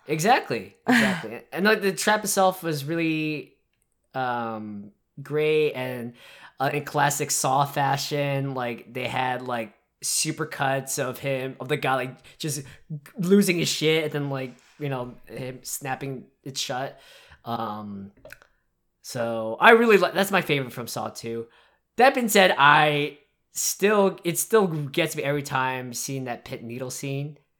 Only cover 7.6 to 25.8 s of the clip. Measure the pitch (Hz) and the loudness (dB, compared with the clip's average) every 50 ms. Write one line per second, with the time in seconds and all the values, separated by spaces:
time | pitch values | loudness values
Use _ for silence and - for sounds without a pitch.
7.6 | 139 139 - 147 139 135 135 135 - - 151 143 143 143 139 139 139 139 131 127 | 2 0 0 0 0 0 0 -2 -2 -4 -2 -2 -2 0 -2 -2 -2 -4 -4 -4
8.6 | 123 120 117 - - - 120 127 127 113 113 127 127 127 127 123 127 127 123 117 | -4 -6 -6 -8 -12 -12 -10 -8 -6 -4 -2 -2 -2 -2 -2 -4 -4 -4 -4 -4
9.6 | 110 104 - _ _ _ _ _ - - - - - 156 147 156 156 - - - | -6 -8 -12 _ _ _ _ _ -6 -4 -2 -2 -2 -2 -2 -4 -6 -6 -4 -2
10.6 | 143 135 135 139 131 - - 147 131 127 127 - - 139 135 127 131 135 135 - | 0 0 0 0 -2 -4 -4 -4 -4 -4 -6 -6 -4 -4 -2 -2 -4 -6 -8 -10
11.6 | 127 131 151 123 - 131 131 131 127 131 139 - - - - - - 156 131 147 | -6 -4 -4 -2 0 0 0 0 -2 -4 -8 -14 -20 -20 -14 -8 -6 -6 -6 -6
12.6 | 135 - - - _ - 160 143 - - - 240 170 180 196 202 190 185 175 170 | -8 -14 -18 -20 _ -14 -14 -14 -14 -12 -8 -4 2 6 6 6 6 4 2 0
13.6 | 147 - - - 151 156 160 165 156 147 147 147 143 143 139 131 131 123 120 - | 0 -2 0 0 2 2 2 2 0 -2 -2 -4 -4 -4 -4 -4 -6 -8 -12 -16
14.6 | _ _ _ - 147 139 131 127 123 123 120 - - - 110 127 131 127 131 127 | _ _ _ -8 -6 -6 -4 -4 -6 -8 -12 -16 -18 -16 -12 -10 -10 -10 -12 -12
15.6 | - - - - - 135 131 - 143 135 135 120 - - _ _ - 135 135 - | -12 -12 -10 -8 -6 -6 -6 -6 -6 -8 -8 -10 -12 -16 _ _ -16 -10 -8 -6
16.6 | - - 131 123 139 131 - - - - - - - - - - - 117 117 113 | -6 -6 -4 -6 -6 -8 -10 -14 -20 -20 -20 -20 -20 -20 -20 -14 -8 -6 -6 -4
17.6 | 110 107 104 107 107 104 101 98 98 98 - _ - - - - _ _ _ _ | -4 -6 -8 -8 -10 -10 -12 -12 -12 -16 -18 _ -20 -20 -20 -20 _ _ _ _
18.6 | _ _ _ _ _ _ _ _ - - - 127 117 117 113 113 110 113 110 - | _ _ _ _ _ _ _ _ -16 -10 -6 -4 -4 -2 -2 -4 -4 -4 -2 4
19.6 | - 226 233 233 240 226 208 185 180 - 156 180 202 - 202 180 - - 147 139 | 8 8 8 8 8 6 6 6 6 4 2 0 0 2 2 0 2 2 0 0
20.6 | 127 120 - 127 117 113 - 123 110 110 - - - 117 117 117 113 - _ _ | -2 -4 -8 -10 -10 -8 -8 -6 -8 -8 -8 -10 -8 -8 -8 -8 -8 -12 _ _
21.6 | _ _ _ _ _ _ _ - 240 269 269 262 240 202 196 202 190 185 - 131 | _ _ _ _ _ _ _ 4 6 6 6 4 2 4 6 6 6 6 6 6
22.6 | 139 147 156 156 151 151 147 147 147 147 - - _ _ _ _ _ _ - - | 8 8 8 8 6 4 4 2 0 -2 -4 -10 _ _ _ _ _ _ -6 -4
23.6 | - - - - 190 208 214 202 196 190 165 - - 170 160 - - - 220 220 | -4 -4 0 2 2 4 6 6 4 4 2 0 -2 -2 -2 -2 0 4 4 4
24.6 | 196 175 156 151 143 139 - 170 160 - - 156 131 139 143 147 139 - 143 131 | 4 4 2 -2 -4 -2 0 0 0 0 -2 -4 -2 -2 -2 -2 -2 -2 -2 0
25.6 | 131 131 131 127 | 0 0 -2 -4